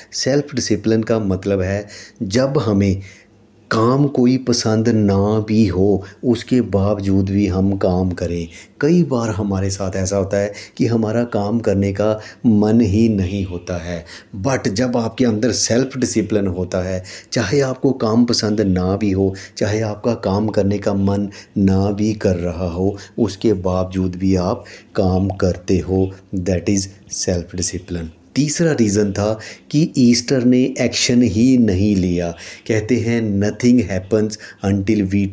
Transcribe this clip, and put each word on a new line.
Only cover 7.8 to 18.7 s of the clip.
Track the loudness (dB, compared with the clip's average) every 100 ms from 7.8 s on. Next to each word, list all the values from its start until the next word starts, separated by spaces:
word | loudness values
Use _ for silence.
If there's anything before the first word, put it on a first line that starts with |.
| 0 2 0
करें। | -2 -4 -4 -8 -14 -20 -4
कई | 2 2
बार | 2 0 -2
हमारे | -4 -2 -2 -2
साथ | -4 -4 -4
ऐसा | -2 -2
होता | 0 0
है | -2 -6 -12 -4
कि | 0
हमारा | 0 0 -2
काम | -2 -2 -2 -2
करने | 0 0 0
का | 0 -2 -2 -6 -2 2
मन | 4 4 4
ही | 4 4 2
नहीं | 2 0 -2
होता | -4 -8 -8 -8
है | -6 -10 -10 -20 -16 -6 -2
but | -2 -2
जब | -2 -2 0
आपके | -2 0
अंदर | 0 2 0
सेल्फ | 0 0 0 0 -2
डिसिप्लिन | -2 0 0 0 -2
होता | -4 -4 -4
है, | -4 -6 -8 -18 -8
चाहे | -4 0 0
आपको | 0 0 0
काम | 0 0 2
पसंद | 2 2 0 0
ना | 2